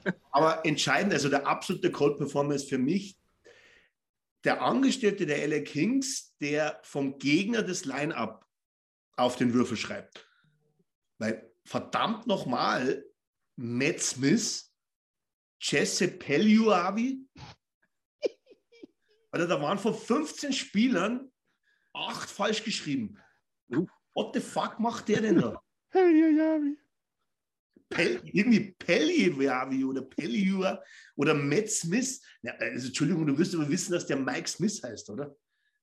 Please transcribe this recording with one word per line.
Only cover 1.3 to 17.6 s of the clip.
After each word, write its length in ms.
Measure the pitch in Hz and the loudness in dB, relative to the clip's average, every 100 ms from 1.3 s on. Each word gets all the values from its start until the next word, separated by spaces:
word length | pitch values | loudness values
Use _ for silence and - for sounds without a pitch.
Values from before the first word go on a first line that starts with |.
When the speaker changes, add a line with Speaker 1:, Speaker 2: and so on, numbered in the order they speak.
| 139 139 | 0 0
Speaker 1:
absolute 440 | 165 - 175 165 | -4 -4 -2 -2
Cold-Performer 640 | - 143 139 139 143 143 | 2 0 2 -2 -2 0
ist 160 | 139 - | -2 -2
für 80 | 131 | -2
mich 400 | 127 190 - - _ _ _ - - _ _ _ _ _ _ _ | 0 0 -4 -16 _ _ _ -20 -20 _ _ _ _ _ _ _
der 180 | 147 - | -2 0
Angestellte 640 | 123 240 269 - 208 - 160 | 0 2 2 2 0 0 -2
der 160 | 147 | -2
L 100 | 151 | -2
A 80 | 151 | -2
Kings, 760 | 147 143 190 269 269 - - _ | -4 -2 0 0 -2 -6 -12 _
der 400 | 147 147 151 - | -4 -2 -2 -4
vom 360 | - 147 139 139 | -8 -4 -4 -2
Gegner 440 | 135 151 202 233 | 2 2 2 0
das 220 | 180 175 | -2 -4
Line-Up 600 | 139 131 151 127 110 - _ _ _ _ _ _ _ - | -6 -4 -4 -4 -6 -8 _ _ _ _ _ _ _ 0
auf 200 | 123 - | 0 2
den 160 | 123 | 2
Würfel 240 | 120 120 110 | 2 2 -2
schreibt. 500 | - 98 - - - _ _ _ _ _ _ _ _ _ | -6 -8 -12 -20 -20 _ _ _ _ _ _ _ _ _
Weil, 320 | 110 117 - _ - | -6 -6 -10 _ -8
verdammt 600 | 127 - - 139 226 - | -8 -4 -2 -2 -2 -2
nochmal, 800 | 196 - - - 214 254 - - _ _ _ _ - | -2 -2 0 0 0 0 -2 -6 _ _ _ _ -12
Matt 440 | 117 120 143 180 | -6 0 0 0
Smith, 640 | - 120 135 220 - - - _ _ _ _ _ _ _ _ _ | -4 0 2 2 0 -6 -12 _ _ _ _ _ _ _ _ _
Jesse 460 | - 143 - - 190 | 0 2 2 0 -2
Peljuavi, 1200 | - - 143 214 214 220 185 180 202 247 269 - | -2 0 2 6 6 6 4 2 -2 -4 -4 -12
<laughs> 2000 | - - - | -20 -20 -20